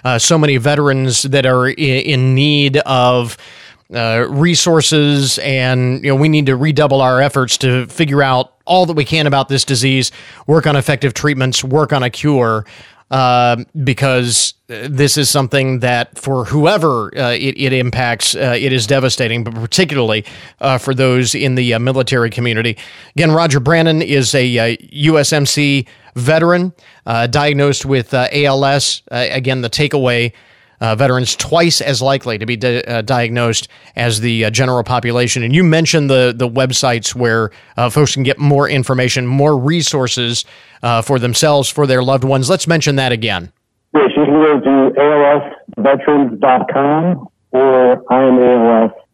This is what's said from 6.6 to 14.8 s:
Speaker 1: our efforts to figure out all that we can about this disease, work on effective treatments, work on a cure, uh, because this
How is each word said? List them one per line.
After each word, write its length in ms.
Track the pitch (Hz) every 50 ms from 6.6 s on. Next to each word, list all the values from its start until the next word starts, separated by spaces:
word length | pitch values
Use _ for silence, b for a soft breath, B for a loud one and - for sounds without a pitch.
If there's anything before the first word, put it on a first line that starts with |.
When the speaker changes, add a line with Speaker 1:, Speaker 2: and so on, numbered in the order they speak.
| 135 156 151 139 151 143 135 135
Speaker 1:
our 180 | 131 127 127 127
efforts 380 | 135 143 - 143 127 117 - -
to 300 | - 131 123 127 123 117
figure 340 | - - 170 151 139 143
out 320 | 139 135 131 127 131 - _ _ -
all 200 | - 170 185 185
that 80 | 160 170
we 100 | 151 143
can 220 | - 160 160 151
about 240 | 147 139 139 135 -
this 160 | 135 131 -
disease, 460 | - 139 120 113 135 131 131 123 - B B B B B B B
work 220 | B 147 160 143 156
on 80 | 147
effective 400 | 139 135 - 147 131 - 139 113
treatments, 480 | - - 151 147 131 131 131 123 - -
work 280 | 131 131 151 151 139
on 120 | 151 139 127
a 60 | 123
cure, 560 | 117 - - 147 147 135 123 113 110 110 104 B B B B B B B B B
uh, 460 | 135 131 131 127 123 123 123 120 120 117 120 - - 160 139
because 680 | 127 131 - 139 135 131 127 123 120 113 - - - - _ _ -
this 480 | 120 107